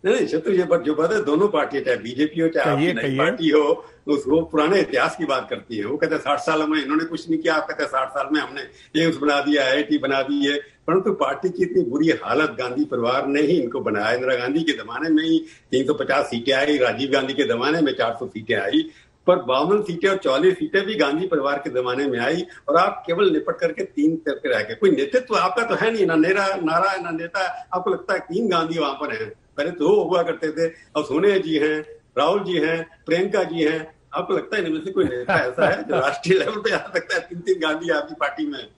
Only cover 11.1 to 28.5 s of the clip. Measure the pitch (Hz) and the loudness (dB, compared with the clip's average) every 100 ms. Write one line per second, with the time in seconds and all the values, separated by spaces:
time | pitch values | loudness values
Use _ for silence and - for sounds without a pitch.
11.1 | 190 135 139 185 175 180 180 120 139 160 | 0 -2 0 -4 -2 0 0 0 0 2
12.1 | - 98 127 156 127 127 127 147 123 117 | 2 0 0 0 -2 -6 -2 -2 0 0
13.1 | 131 139 143 147 175 123 - - - 107 | 0 0 2 2 2 0 -4 -2 0 0
14.1 | 123 127 127 123 151 160 113 110 120 160 | 0 0 0 0 0 0 -4 -6 -6 0
15.1 | 156 160 165 - - _ 131 139 147 135 | 2 2 0 0 -18 _ -2 0 -2 0
16.1 | 139 - 117 117 135 147 147 127 110 135 | 0 0 -4 0 0 2 2 2 0 0
17.1 | 139 131 139 131 117 135 165 147 123 113 | 0 0 -2 0 0 0 2 0 0 -2
18.1 | - 120 110 110 110 98 151 156 - _ | -2 -10 -10 -4 -2 0 0 -2 -10 _
19.1 | _ - 180 123 131 156 208 190 165 196 | _ 2 2 2 0 2 0 0 -2 0
20.1 | 190 147 135 185 185 151 196 202 220 147 | 0 0 4 4 2 0 0 0 0 0
21.1 | 143 370 151 139 143 139 127 127 123 139 | 0 0 0 0 -2 -4 -4 -2 -2 -2
22.1 | 117 123 165 - - - 160 196 - - | 0 0 -2 -4 -10 0 2 2 0 -4
23.1 | 170 196 156 - 160 170 - - - 151 | 2 2 2 -2 -2 -2 -2 -6 0 0
24.1 | 165 151 135 139 113 104 113 190 135 139 | 2 -4 -4 -2 -2 -2 2 2 4 2
25.1 | 247 254 202 185 - 226 262 220 226 175 | 0 2 0 2 0 -2 0 0 2 2
26.1 | 165 165 196 196 190 160 165 196 190 175 | 4 4 2 0 0 0 2 2 -2 -6
27.1 | 160 170 196 180 - - 180 180 175 - | -8 -6 -4 -4 -6 -6 -4 -2 -4 -2
28.1 | 185 - 180 226 | -4 -2 -2 0